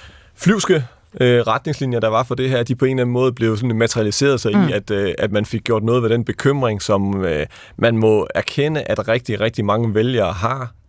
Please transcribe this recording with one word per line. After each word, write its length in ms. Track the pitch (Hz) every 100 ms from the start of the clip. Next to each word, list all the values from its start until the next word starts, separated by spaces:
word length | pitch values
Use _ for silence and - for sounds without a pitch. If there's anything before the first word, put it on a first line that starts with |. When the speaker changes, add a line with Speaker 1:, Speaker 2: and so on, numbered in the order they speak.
| - - - -
Speaker 1:
flyvske, 480 | 175 208 - 160 120 - _ -
øh, 200 | 123 120
retningslinjer, 600 | 110 113 156 143 131 117
der 80 | 110
var 140 | 113
for 120 | 127
det 160 | 123 131
her, 120 | 123
de 120 | 120 120
på 80 |
en 60 | 131
eller 120 | 131
anden 100 | 123
måde 200 | 123 127
blev 240 | 120 113 107
sådan 200 | 123 110
materialiseret 640 | 117 120 107 - 139 127
sig 160 | 110 104
Speaker 2:
Mm. 120 | 165
Speaker 1:
i, 40 |
at, 180 | 98 -
øh, 240 | 101 98 -
at 140 | 104
man 140 | 104 101
fik 180 | 107
gjort 180 | 117 110
noget 180 | 113 123
ved 80 | 113
den 140 | 117
bekymring, 580 | 117 - 139 143 120 101
som, 420 | - 98 98 98
øh, 220 | 90 73 76 - - -
man 200 | 117 113
må 280 | 110 107 -
erkende, 480 | 87 - - 147 156
at 260 | - - 104
rigtig, 320 | 123 - 101
rigtig 240 | 110 -
mange 300 | 101 110 113
vælgere 380 | 104 120 120 90
har 400 | 98 110 135 120 -